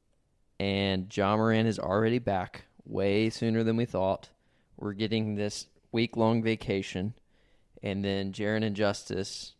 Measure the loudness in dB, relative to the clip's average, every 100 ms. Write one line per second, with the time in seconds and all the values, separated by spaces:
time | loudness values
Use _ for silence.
0 | _ _ _ _ _ -4 -2 0 2 0
1 | -2 0 2 4 4 4 2 0 0 2
2 | 2 2 0 -2 -4 -12 -20 -20 -8 -2
3 | 2 2 0 0 0 2 2 0 0 0
4 | 0 -2 -6 _ _ _ _ -10 -8 -4
5 | -2 0 0 -2 -4 -6 -14 _ _ 0
6 | 0 2 2 4 2 0 0 -2 -2 -4
7 | -4 -6 _ _ _ _ _ -10 -6 -2
8 | -2 -2 -4 -4 -2 0 0 2 0 0
9 | -4 -4 -4 -8 -14